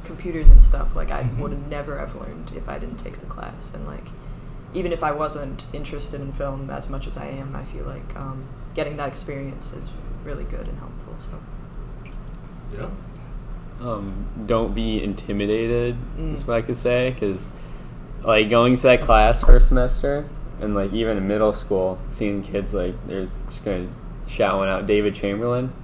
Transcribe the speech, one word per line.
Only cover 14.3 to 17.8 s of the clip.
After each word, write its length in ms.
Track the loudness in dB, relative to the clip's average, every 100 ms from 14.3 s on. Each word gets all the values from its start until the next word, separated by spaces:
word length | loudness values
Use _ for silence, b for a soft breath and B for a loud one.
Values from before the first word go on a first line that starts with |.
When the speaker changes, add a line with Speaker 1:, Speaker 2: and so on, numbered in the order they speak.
| -8 0
Speaker 3:
don't 280 | 0 2
be 300 | -2 -2 -2
intimidated, 920 | -2 -6 -4 -2 0 0 0 0 0 -4 -6 -6
Speaker 1:
Mm. 160 | -4
Speaker 3:
is 140 | -4 -2
what 80 | -2
I 60 |
could 160 | 0 -2
say, 360 | 2 2 2 0
'cause, 260 | -2 -2 -6 B B B